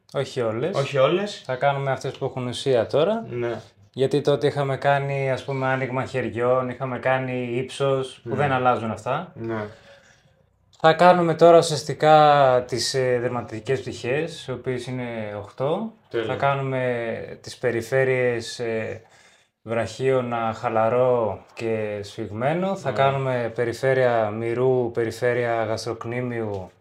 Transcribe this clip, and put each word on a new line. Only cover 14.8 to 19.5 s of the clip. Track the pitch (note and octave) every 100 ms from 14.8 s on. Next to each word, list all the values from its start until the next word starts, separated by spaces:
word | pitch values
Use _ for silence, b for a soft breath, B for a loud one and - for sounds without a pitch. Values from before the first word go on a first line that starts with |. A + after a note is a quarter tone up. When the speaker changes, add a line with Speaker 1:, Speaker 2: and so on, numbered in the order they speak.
| B2+
Speaker 1:
είναι | B2+ B2 A#2 G#2+ G#2
οκτώ. | G2+ - C3+ F3+ A3 - _
Speaker 2:
Τέλεια. | A#2+ A2+
Speaker 1:
Θα |
κάνουμε | C3 C#3 C#3 C3+ C3 B2+ A#2+ A#2 A2 - -
τις | - -
περιφέρειες, | B2 A2+ A2+ C3+ C3 B2+ B2 A#2 A#2 -
ε, | A#2 A2 G#2+ G2 b b b b b